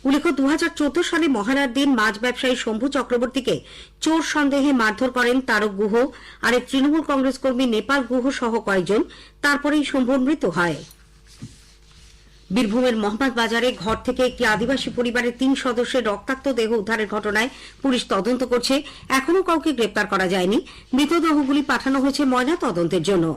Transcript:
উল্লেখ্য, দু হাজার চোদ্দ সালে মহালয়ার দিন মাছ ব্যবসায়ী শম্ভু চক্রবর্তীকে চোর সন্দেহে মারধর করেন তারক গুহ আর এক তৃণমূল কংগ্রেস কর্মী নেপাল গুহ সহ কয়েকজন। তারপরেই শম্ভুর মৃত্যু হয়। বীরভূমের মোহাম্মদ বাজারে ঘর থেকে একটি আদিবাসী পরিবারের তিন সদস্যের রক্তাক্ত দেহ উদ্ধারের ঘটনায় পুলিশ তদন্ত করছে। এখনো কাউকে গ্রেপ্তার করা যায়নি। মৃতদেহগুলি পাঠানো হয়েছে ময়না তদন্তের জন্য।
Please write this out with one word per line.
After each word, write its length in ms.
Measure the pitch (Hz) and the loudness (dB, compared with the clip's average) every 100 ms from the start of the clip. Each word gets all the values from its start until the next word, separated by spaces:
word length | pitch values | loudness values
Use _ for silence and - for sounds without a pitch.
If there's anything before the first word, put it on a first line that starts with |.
উল্লেখ্য, 260 | 269 285 349 | 2 2 0
দু 120 | 277 269 | 0 0
হাজার 200 | 320 339 - | 0 -2 -2
চোদ্দ 180 | 294 339 | 0 0
সালে 240 | 349 339 330 | 0 0 2
মহালয়ার 460 | 240 202 269 277 233 | 0 0 0 0 0
দিন 100 | 285 | 2
মাছ 200 | 240 214 208 | 2 2 0
ব্যবসায়ী 320 | 247 240 262 247 | -4 -2 -2 0
শম্ভু 300 | - 220 269 | -2 -2 -2
চক্রবর্তীকে 680 | 277 226 240 247 269 262 160 - - - - | -2 -2 -2 0 -2 -2 -4 -6 -20 -20 -4
চোর 200 | 302 320 302 | 0 0 0
সন্দেহে 400 | 302 277 277 285 | 0 2 2 2
মারধর 380 | 262 220 202 254 | 2 2 0 -2
করেন 260 | 254 240 254 254 | 0 2 0 0
তারক 240 | 214 208 190 | 0 0 -2
গুহ 140 | 214 226 285 - - - | 0 2 0 -4 -20 -4
আর 100 | 226 | 0
এক 100 | 240 247 | 0 0
তৃণমূল 340 | 269 277 320 302 | 2 2 2 0
কংগ্রেস 260 | 277 269 254 | 0 0 0
কর্মী 260 | 269 247 262 | -2 0 0
নেপাল 340 | 214 220 277 233 | 0 0 -2 0
গুহ 140 | 254 254 | 0 0
সহ 220 | 262 233 220 208 | -2 -2 -2 0
কয়েকজন। 340 | 190 170 214 359 - - - | 0 2 0 0 -8 -20 -4
তারপরেই 420 | 285 277 294 302 | 0 0 2 0
শম্ভুর 360 | 277 277 247 269 254 | 0 0 2 2 2
মৃত্যু 240 | 311 214 | 0 0
হয়। 280 | 170 175 147 - - - - - - - - - - - - - - - - - | 0 -2 -2 -10 -20 -20 -20 -20 -20 -18 -18 -20 -20 -20 -20 -20 -20 -20 -20 -4
বীরভূমের 460 | 196 233 226 254 220 | -2 0 2 2 0
মোহাম্মদ 360 | 208 214 269 233 | -2 0 -2 0
বাজারে 280 | 226 233 247 - | -2 0 0 -2
ঘর 140 | 180 220 - | -4 -2 -2
থেকে 160 | 254 254 | 0 0
একটি 140 | 254 233 | 2 0
আদিবাসী 360 | 208 233 262 254 | 0 0 -2 -2
পরিবারের 440 | 240 240 233 240 233 | -2 -2 0 -2 0
তিন 120 | 262 269 | 0 0
সদস্যের 440 | 262 233 233 262 220 | 0 -2 0 0 0
রক্তাক্ত 360 | 202 - 262 277 233 | -4 -6 -4 -2 -2
দেহ 120 | 220 233 | 0 -2
উদ্ধারের 280 | 196 220 208 | -2 -4 -2
ঘটনায় 360 | 208 208 208 254 - - - | -4 -2 -2 -4 -8 -20 -4
পুলিশ 220 | 277 254 - | -2 -2 0
তদন্ত 300 | 196 190 254 | -2 0 -2
করছে। 300 | 247 240 - 269 285 - - 269 | 0 0 2 0 -2 -18 -2 -2
এখনো 220 | 262 370 | 2 2
কাউকে 280 | 359 330 320 | 2 0 0
গ্রেপ্তার 340 | 247 208 214 202 | 0 -2 -2 -2
করা 140 | 196 190 | 0 0
যায়নি। 240 | 190 180 247 - - - | 0 2 0 -2 -20 -4
মৃতদেহগুলি 680 | 262 294 349 320 302 269 285 285 | 0 2 2 2 2 2 0 0
পাঠানো 280 | 240 269 269 | -2 0 2
হয়েছে 220 | 269 269 | 0 2
ময়না 300 | 285 254 247 349 | 2 2 0 0
তদন্তের 420 | 254 175 170 185 160 | -2 0 0 0 2
জন্য। 180 | 190 165 | 2 0